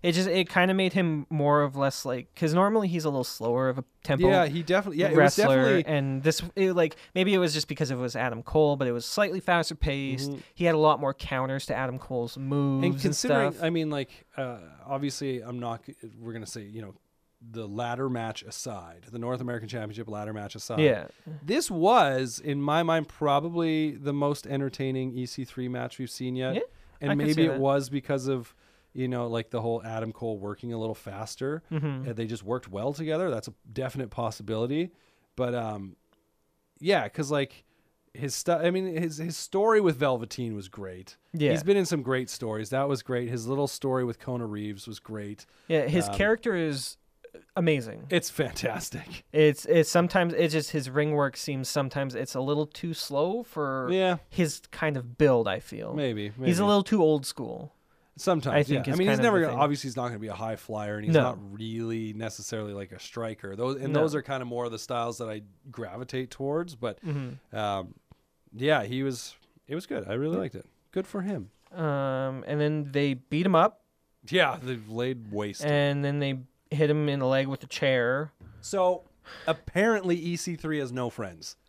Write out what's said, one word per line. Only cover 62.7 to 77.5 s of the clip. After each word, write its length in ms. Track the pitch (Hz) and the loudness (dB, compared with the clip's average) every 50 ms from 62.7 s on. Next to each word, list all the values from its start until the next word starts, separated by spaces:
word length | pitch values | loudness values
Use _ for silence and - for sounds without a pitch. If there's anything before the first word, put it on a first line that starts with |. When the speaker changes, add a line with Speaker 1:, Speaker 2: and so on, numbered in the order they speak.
| 101 | -8
Speaker 2:
like, 180 | 98 98 92 | -10 -10 -12
a 80 | 92 90 | -14 -16
striker. 560 | - - - 117 117 113 110 - - 98 98 | -16 -12 -8 -8 -6 -6 -8 -8 -10 -12 -6
Those, 260 | 101 120 127 135 135 | -4 -2 -2 -2 -2
and 100 | 131 135 | -4 0
Speaker 1:
No. 100 | 135 147 | 2 4
Speaker 2:
those 120 | 156 160 147 | 2 4 2
are 80 | 151 | -2
kinda 240 | - - 139 131 127 | -4 -4 -6 -6 -6
more 200 | 120 120 120 120 | -6 -6 -4 -4
of 60 | 120 | -4
the 60 | 113 | -6
styles 400 | 113 - - 127 120 117 117 117 | -8 -6 -4 -4 -2 -2 -2 -4
that 100 | - 120 | -6 -8
I 140 | 110 107 107 107 101 95 _ _ 139 | -8 -8 -10 -12 -16 _ _ _ -18
gravitate 580 | 117 113 117 95 90 113 127 127 - 127 131 120 | -12 -10 -10 -10 -8 -12 -12 -8 -6 -6 -6 -8
towards. 460 | - - 135 139 143 160 175 175 156 | -8 -8 -4 -2 -2 -2 -4 -4 -8
But, 280 | 113 120 113 101 - - | -6 -6 -6 -6 -6 -6
Speaker 1:
Mm-hmm. 520 | 170 147 143 135 123 131 135 _ _ - | -4 -4 -4 -4 -8 -10 -14 _ _ -6
Speaker 2:
um, 380 | 107 107 104 101 98 92 90 95 _ _ _ - _ _ _ _ _ _ _ - | -4 -2 -2 -2 -2 -4 -8 -14 _ _ _ -20 _ _ _ _ _ _ _ -10
yeah, 280 | 107 127 151 156 139 107 | -2 2 2 2 2 2
he 180 | 104 123 131 | -2 -4 -2
was, 340 | 135 139 127 113 - - - _ _ _ _ _ _ | -2 -2 -4 -6 -10 -14 -18 _ _ _ _ _ _
it 60 | - 139 | -10 -8
was 140 | 165 185 | -8 -8
good. 180 | - 285 - - | -6 -6 -6 -4
I 60 | - 104 | -4 -4
really 220 | 120 143 156 170 | -2 -2 -2 -2
Speaker 1:
Yeah. 60 | 190 | -2
Speaker 2:
liked 120 | 190 147 - | -4 -6 -8
it. 120 | 92 - _ _ _ _ _ | -12 -16 _ _ _ _ _
Good 160 | _ 185 190 | _ -6 -6
for 160 | - - 202 180 | -4 -6 -6 -4
him. 260 | 202 202 143 95 101 _ _ _ _ | -4 -4 -6 -8 -10 _ _ _ _
Speaker 1:
Um, 720 | - 180 160 151 143 139 135 135 135 131 135 135 131 131 - | -8 -4 -2 -2 0 0 0 -2 -2 -2 -2 -4 -4 -6 -6
and 160 | - 147 147 | -4 -2 0
then 300 | 151 147 151 151 147 143 | 0 0 0 0 -4 -2
they 240 | 135 143 143 143 135 | 0 0 2 2 0
beat 320 | 127 _ _ 147 156 180 | -2 _ _ -2 0 2
him 80 | 190 185 | 4 6
up. 260 | 160 175 208 - _ _ _ _ _ _ _ _ _ _ 117 | 6 6 6 2 _ _ _ _ _ _ _ _ _ _ 0
Speaker 2:
Yeah, 300 | 143 185 170 139 120 - | 4 4 4 4 2 -4
they 160 | 127 127 131 117 107 | -6 -6 -6 -6 -8
laid 440 | 107 110 113 123 127 131 120 113 107 | -8 -4 -2 -2 -2 -2 -6 -8 -6
waste. 340 | 101 104 104 104 98 - 147 | -4 -4 -4 -4 -4 -4 0
Speaker 1:
And 400 | 151 147 147 143 143 143 143 143 | 2 2 4 2 2 2 0 0
then 140 | 139 143 147 | 0 0 0
they 180 | 143 139 135 131 127 - _ _ _ _ | 0 0 -2 -4 -8 -12 _ _ _ _
hit 200 | - 143 156 147 | 0 2 4 4
him 180 | 147 151 151 147 | 4 4 2 2
in 100 | 139 143 | 0 2
the 60 | 135 | 2
leg 200 | 127 135 135 135 | 2 2 2 2
with 160 | 135 | 0